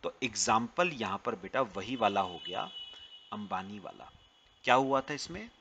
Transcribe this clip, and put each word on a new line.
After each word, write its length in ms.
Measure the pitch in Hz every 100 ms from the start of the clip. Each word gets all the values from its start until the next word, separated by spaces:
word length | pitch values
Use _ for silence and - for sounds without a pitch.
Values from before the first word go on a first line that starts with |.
तो 120 | - -
example 640 | 131 107 - 113 117 - 180
यहां 260 | 143 104 98
पर 160 | -
बेटा 260 | 110 92 127
वही 360 | 123 98 95 127
वाला 240 | 107 101
हो 200 | 92 87 -
गया, 240 | 90 - - - - - - -
अंबानी 460 | 104 101 95 95 104
वाला। 320 | 85 - - - _ _ _ _
क्या 100 | -
हुआ 260 | 127 135 135
था 140 | 135
इसमें? 360 | 147 - 175 226 _